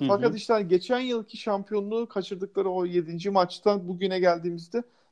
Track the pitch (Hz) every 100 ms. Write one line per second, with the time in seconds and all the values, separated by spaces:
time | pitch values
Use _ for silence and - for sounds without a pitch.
0 | 139 202 226 214 - 220 180 180 185 247
1 | 254 233 214 - - 196 196 208 202 226
2 | 233 196 180 185 196 - 190 185 180 175
3 | 160 170 196 196 180 - 214 202 175 180
4 | 190 185 180 170 175 170 170 233 240 _
5 | _